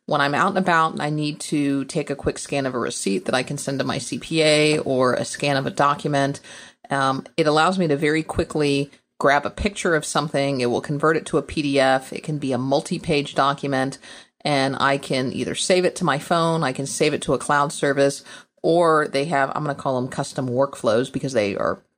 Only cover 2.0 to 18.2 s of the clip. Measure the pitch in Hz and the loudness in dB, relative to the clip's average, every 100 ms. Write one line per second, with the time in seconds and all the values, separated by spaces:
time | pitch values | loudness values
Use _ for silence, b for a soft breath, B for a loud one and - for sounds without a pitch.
2 | 143 139 151 - - 143 131 127 107 - | -4 -4 -4 -6 -4 -4 -2 -2 -4 -4
3 | - 185 - 127 127 143 - 135 135 139 | -2 -2 0 -2 -2 -6 -4 -4 -2 -4
4 | - 127 - 160 156 151 151 151 - 127 | -6 -8 -2 2 4 4 4 2 0 2
5 | 127 - 123 - 143 135 135 - 143 143 | 2 2 -4 -2 0 0 0 2 2 2
6 | 151 143 139 139 B B B B - 139 | 0 0 0 -2 B B B B -4 0
7 | 135 135 - - 156 151 165 190 165 143 | 0 -2 -4 0 2 4 4 2 2 2
8 | 147 156 156 - 165 156 147 139 143 b | 2 0 -2 -4 -2 0 0 0 -2 b
9 | _ - 143 143 - - 202 - 190 156 | _ 0 2 4 0 -2 -4 -2 0 0
10 | - 160 156 139 139 135 120 113 - 143 | 0 -2 -2 0 0 0 0 0 -2 0
11 | 156 160 - 151 - 160 143 139 131 131 | 0 0 -2 -2 -2 -4 0 2 4 2
12 | - - - 151 135 123 135 143 - 165 | -2 -10 -6 -4 -2 -2 0 0 0 -4
13 | 160 147 143 - 139 139 139 131 135 - | 0 -2 0 0 0 0 -2 0 -2 -6
14 | B B B _ 151 139 135 135 135 143 | B B B _ -2 0 0 2 0 0
15 | - 135 127 - 113 - - 185 180 - | -2 -2 -2 -4 -4 -2 2 2 2 0
16 | 170 135 - 170 165 160 135 131 139 - | 0 0 0 2 2 2 0 -2 -6 0
17 | 160 143 - 127 - 147 143 - 147 139 | 0 0 0 -2 2 2 0 0 0 2
18 | 139 - | 2 0